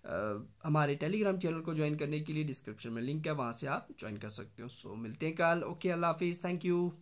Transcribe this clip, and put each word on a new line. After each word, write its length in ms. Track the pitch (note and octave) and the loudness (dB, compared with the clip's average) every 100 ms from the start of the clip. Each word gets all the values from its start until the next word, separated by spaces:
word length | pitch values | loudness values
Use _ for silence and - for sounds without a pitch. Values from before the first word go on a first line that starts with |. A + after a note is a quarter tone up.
अ, 420 | - E2+ G#2+ G#2 C3 - | -2 -2 0 -2 -6 -6
हमारे 340 | D#3+ D3+ C#3+ C#3+ | 2 4 4 2
Telegram 360 | D3+ G#3+ G3+ F#3+ | 0 2 2 2
चैनल 220 | F3 E3 | 0 0
को 140 | E3 | -2
ज्वाइन 220 | D#3 D3+ D3+ | 0 2 2
करने 240 | D3 D3+ | 0 -2
के 120 | D#3 | 0
लिए 120 | D3+ | 0
डिस्क्रिप्शन 460 | D3+ B2+ - G#2+ A#2+ | 0 -4 -8 -8 -6
में 120 | A#2 | -2
लिंक 240 | B2+ D#3 D#3 | 0 0 0
है, 60 | |
वहाँ 200 | D3 A#2+ | 0 -2
से 140 | A#2 C#3 | -2 -2
आप 220 | D3 - - | -4 -6 -12
ज्वाइन 160 | G#2+ G#2 | -8 -8
कर 120 | A2 | -8
सकते 340 | G#2+ G#2 - | -10 -12 -12
हो। 60 | A#2 | -12
So 300 | - - G#2+ | -12 -10 -8
मिलते 280 | A2+ C3 D#3 | -8 -2 -2
हैं 80 | |
कल। 280 | E3 E3+ E3+ | 4 4 4
ओके, 260 | B2 E3+ F3+ | 0 -2 0
अल्लाह 220 | E3+ E3+ | 2 2
हाफिज़, 300 | D#3+ F3 F3 | 2 0 0
thank 260 | F3+ F3 F3 | -2 0 4
you। 240 | F3 F3 - | 4 4 -2